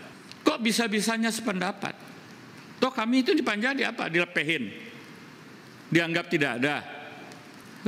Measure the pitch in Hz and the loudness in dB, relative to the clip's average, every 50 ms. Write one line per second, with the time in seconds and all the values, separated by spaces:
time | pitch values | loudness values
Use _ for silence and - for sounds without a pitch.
0 | - - - - - - - - - 302 302 294 226 233 208 - 233 226 196 214 | -16 -18 -18 -18 -18 -20 -8 -2 2 2 2 4 4 2 4 4 2 2 2 2
1 | 185 220 226 226 226 226 220 226 - 233 196 185 180 185 208 - - - - - | 2 2 2 2 2 0 0 0 -2 -2 0 0 0 -2 -2 -4 -6 -8 -8 -8
2 | - - - - - - - - - - - - - - - - - 262 254 - | -14 -18 -18 -18 -18 -18 -18 -18 -18 -18 -18 -18 -18 -16 -2 2 2 2 2 2
3 | 220 226 247 262 254 262 392 302 247 233 214 208 214 254 277 262 226 202 233 - | 0 4 4 4 6 6 4 4 4 2 2 2 2 0 0 2 0 0 0 -2
4 | - - 160 170 175 170 - 170 151 151 165 151 120 98 - - - - - - | -2 0 2 2 2 2 0 0 0 2 0 0 -2 -4 -8 -10 -14 -16 -16 -16
5 | - - - - - - - - - - - - - - - - - - - 165 | -18 -18 -18 -18 -20 -20 -20 -20 -20 -20 -20 -20 -20 -20 -20 -16 -2 2 2 4
6 | 170 165 165 170 170 - - 165 143 139 120 120 123 147 147 127 98 - - - | 4 4 2 0 0 2 2 2 2 2 2 2 2 2 2 0 -4 -8 -12 -12
7 | - - - - - - - - - - - - - - - - - | -14 -14 -14 -16 -16 -16 -16 -18 -18 -20 -20 -20 -18 -18 -10 -6 -4